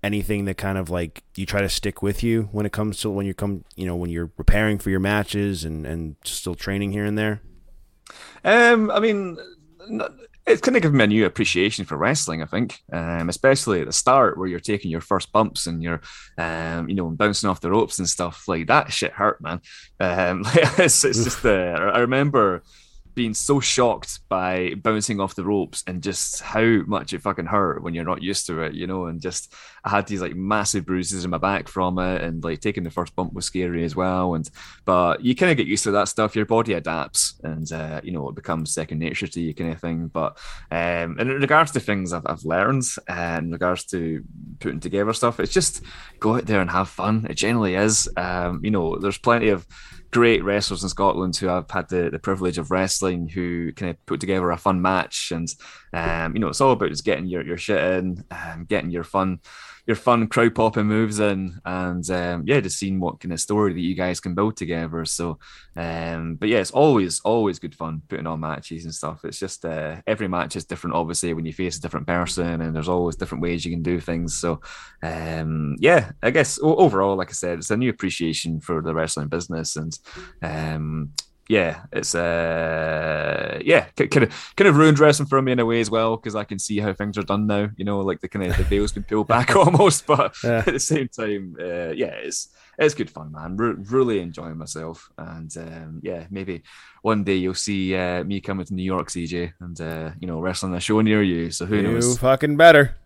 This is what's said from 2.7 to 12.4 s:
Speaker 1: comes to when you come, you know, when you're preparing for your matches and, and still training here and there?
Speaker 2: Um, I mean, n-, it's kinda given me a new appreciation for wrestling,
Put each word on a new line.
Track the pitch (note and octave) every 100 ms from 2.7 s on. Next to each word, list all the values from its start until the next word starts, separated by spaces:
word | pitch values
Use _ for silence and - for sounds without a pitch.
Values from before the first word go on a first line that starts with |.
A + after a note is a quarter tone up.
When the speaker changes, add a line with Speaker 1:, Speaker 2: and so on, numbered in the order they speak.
Speaker 1:
comes | - G#2+ F#2+
to | A2
when | G2 G2
you |
come, | F#2 G2+ G2 - -
you | F2+
know, | F2
when | F2
you're | E2 E2+
preparing | - - G2+ G#2+ G2+
for | G2+
your | F#2+
matches | G2 G#2 G2+ G2+ G2+ F#2
and, | D#2 D#2 C#2+
and | E2 D#2+ D2 -
still | - - E2+
training | - G2 G2+
here | G2+ G#2
and | G#2
there? | G#2+ G#2+ - - - - - _ - - - -
Speaker 2:
Um, | - A3 A#3+ A#3 G#3+
I | G3+
mean, | A3 G3+ F#3+ E3 - - _ _ F#3+
n-, | A3 - - - _ -
it's | A3+
kinda | - B3+
given | E3 C#3+
me | G#2+
a |
new | G#2+ G2
appreciation | - A2+ F2 G2+ A2 F#2
for | D2+
wrestling, | F#2+ D3 - D#2+